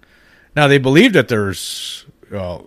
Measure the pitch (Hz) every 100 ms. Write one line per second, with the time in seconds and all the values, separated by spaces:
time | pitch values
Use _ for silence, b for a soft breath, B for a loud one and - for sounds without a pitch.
0 | b b b b b 151 143 139 131 151
1 | 247 127 117 110 98 92 - - - -
2 | - _ _ 98 90 85